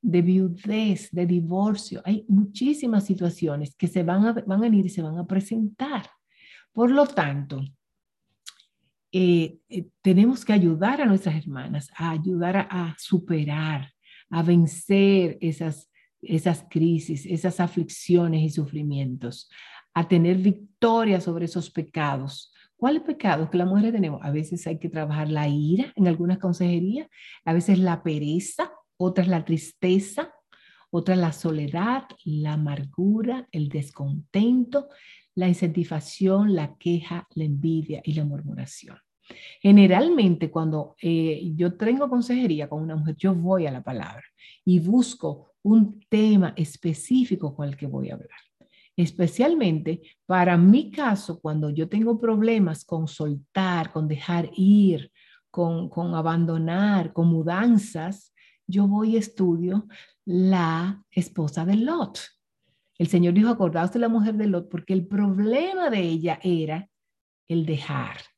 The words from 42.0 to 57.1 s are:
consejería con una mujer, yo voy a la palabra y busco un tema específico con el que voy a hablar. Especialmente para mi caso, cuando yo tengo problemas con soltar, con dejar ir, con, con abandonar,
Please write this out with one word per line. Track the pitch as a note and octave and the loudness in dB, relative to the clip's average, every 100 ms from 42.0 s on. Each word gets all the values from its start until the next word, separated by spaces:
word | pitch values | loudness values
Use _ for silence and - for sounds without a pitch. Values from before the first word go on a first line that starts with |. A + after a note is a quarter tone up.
| C#4 | 0
consejería | B3 A#3+ B3 A#3+ D#3 C#3+ | -2 -2 0 0 -2 -4
con | D3+ | -6
una | D#3+ D#3+ | -6 -4
mujer, | D3+ D3+ | -4 -2
yo | F#3+ F3+ | 0 0
voy | E3+ F#3+ D#3 | 2 0 0
a | |
la | B2+ | -6
palabra | C3 B2 F2+ F#2 - _ - - | -8 -10 -10 -14 -20 _ -20 -6
y | - F3+ | 2 4
busco | E3 A#3+ A#3+ - D#3+ C#3+ - _ | 4 2 2 -2 -10 -10 -16 _
un | G3 A3 G#3 - _ | 4 4 4 0 _
tema | G#3+ G#3+ G#3 F3 - | 2 4 4 4 -2
específico | D#3 - F3 D#3 - B3+ B3 F#3 D3+ | -6 -4 -6 -6 0 0 2 -2 -4
con | C#3 C#3+ | -6 -8
el | C3+ | -8
que | C#3+ | -8
voy | C3+ C3 | -8 -8
a | |
hablar. | C3+ - - _ _ _ _ _ - | -10 -16 -20 _ _ _ _ _ -2
Especialmente | E3+ - E3+ - C4+ E4 G#3+ D#3 D#3+ E3 - _ _ | -2 0 -2 2 2 2 2 0 -4 -8 -10 _ _
para | F#3 F3+ F3 | 2 4 6
mi | F3+ A#3 D4+ | 8 6 4
caso, | D4+ C#4+ G3 - E3+ | -4 -2 -2 -4 -10
cuando | D#3+ D3+ D3+ | -6 -4 -4
yo | D3 D#3+ | -4 -4
tengo | G#3 A3+ A3 | -2 0 0
problemas | A3+ A3 A3 A3+ F#3 D#3 | 0 0 2 2 0 -2
con | - E3 D#3+ | -8 -6 -6
soltar, | - D3+ C#3+ C#3+ - F#3 F3 D#3+ | -6 -6 -6 -6 -4 -2 -2 -4
con | - D#3 | -4 -4
dejar | D3 - F3 E3 - | -4 -4 -4 -4 0
ir, | F#3+ G#3 G3 D#3+ C3+ _ _ _ _ | 4 6 6 2 -6 _ _ _ _
con, | - E3+ E3 F3 | -4 -2 -2 -6
con | - E3+ E3 | -6 -4 -2
abandonar, | D#3+ E3 E3 E3 D#3+ F3 G#3 G3+ E3 | -2 0 0 0 -2 0 2 2 -2